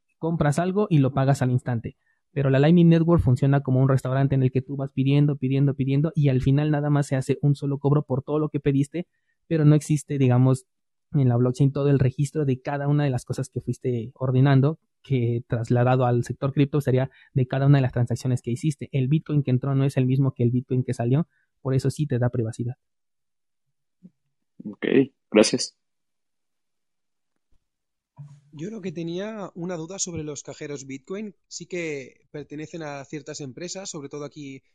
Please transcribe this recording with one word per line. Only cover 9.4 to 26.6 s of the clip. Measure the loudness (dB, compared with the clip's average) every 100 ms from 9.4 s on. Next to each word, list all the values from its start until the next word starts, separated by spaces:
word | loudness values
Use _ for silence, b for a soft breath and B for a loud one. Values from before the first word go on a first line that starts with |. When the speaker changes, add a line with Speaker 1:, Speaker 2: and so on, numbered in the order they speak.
| -4
Speaker 1:
pero | 2 6
no | 4
existe, | 2 -2 -2 0
digamos, | 2 4 4 2 -4 _ _ _ _
en | 0 2
la | 2
blockchain | 0 2 0
todo | 2 2
el | 4
registro | 2 0 -4 -2 -2
de | -2
cada | -4 -4 0
una | 2
de | 2
las | -2 -4
cosas | -8 -6
que | -8
fuiste | -6 -6 -4 -4 -6
ordenando, | -6 -2 2 4 4 2 -2 _ _
que | -4 -2 0 -4 -4
trasladado | -6 0 2 2 2 2
al | 0
sector | -2 -4 -4
cripto | 0 0 0
sería | 0 0 -2 b b
de | -2 -2
cada | 0 4
una | 4
de |
las | 4
transacciones | 0 -2 -2 -2 -4
que | -2
hiciste. | -4 -4 -4 -6
El | -2 0
Bitcoin | 0 0 -2
que | 0
entró | 0 0 0
no |
es | 0 0
el | 0
mismo | 2 0
que | 2
el | 0
Bitcoin | 0 -2 -4 -4
que |
salió, | -4 0 0 -2 _ _ _
por | -2
eso | -2 -2
sí | -4 -4
te | 0
da | -2
privacidad. | -2 -6 -6 -8 -10 _ _ _ _ _ _ _ _ _ _ _ _ -20 _ _ _ _ -18
Speaker 2:
Ok, | -16 -8 0 0 0 _ _
gracias. | 2 2 2 -6 _ _ _ _ _ _ _ _ _